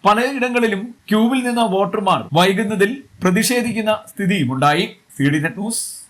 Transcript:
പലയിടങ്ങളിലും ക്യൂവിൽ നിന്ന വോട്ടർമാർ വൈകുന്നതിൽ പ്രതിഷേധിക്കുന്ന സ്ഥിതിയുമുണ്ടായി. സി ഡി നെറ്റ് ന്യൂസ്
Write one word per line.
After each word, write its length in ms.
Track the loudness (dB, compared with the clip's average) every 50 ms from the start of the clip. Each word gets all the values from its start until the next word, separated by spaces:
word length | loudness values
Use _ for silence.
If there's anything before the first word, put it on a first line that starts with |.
| 2
പലയിടങ്ങളിലും 880 | 2 2 2 0 -2 -2 -2 -4 -2 0 0 0 0 0 -2 -6 -10 -14 _ _ 0
ക്യൂവിൽ 380 | 2 2 4 2 2 0 -2
നിന്ന 160 | -2 0 0
വോട്ടർമാർ 640 | 0 0 2 0 0 0 -2 -2 0 0 0 0 -2 0
വൈകുന്നതിൽ 720 | 2 2 4 4 2 0 0 -2 2 0 0 0 0 -8 -12 -20 _ -2
പ്രതിഷേധിക്കുന്ന 760 | 0 2 2 2 2 2 0 0 -2 -2 -4 -2 0 -2 -2 -2 -4 -16
സ്ഥിതിയുമുണ്ടായി. 880 | -8 -4 -2 0 0 0 0 -2 0 2 2 2 2 2 0 -4 -6 _ _ _ -6 0
സി 40 |
ഡി 160 | 0 2 2 0
നെറ്റ് 200 | -2 -4 -6 -6
ന്യൂസ് 240 | -8 -6 -6 -6 -8 -10 -14 -18 -20 _